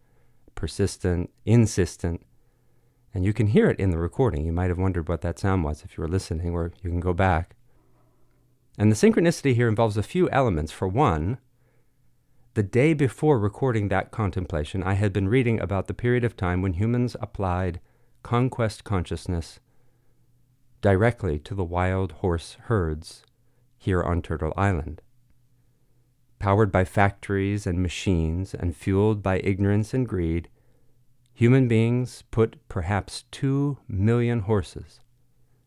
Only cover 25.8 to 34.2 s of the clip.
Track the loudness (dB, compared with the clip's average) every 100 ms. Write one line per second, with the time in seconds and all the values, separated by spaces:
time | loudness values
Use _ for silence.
25.8 | _ _ _ _ _ -4 2 4 4 2
26.8 | 0 2 2 0 -4 -2 -2 -2 -2 -2
27.8 | -2 -2 0 0 0 -2 -6 -6 -6 -4
28.8 | -2 2 2 0 -2 -2 -2 0 2 0
29.8 | 0 -4 -2 -2 -2 -2 -6 _ _ _
30.8 | _ _ _ _ _ 2 4 6 4 4
31.8 | 2 0 -2 -10 -6 0 0 -2 -10 -6
32.8 | -2 -4 -4 -12 -14 -6 -2 0 -2 -4
33.8 | -6 0 2 4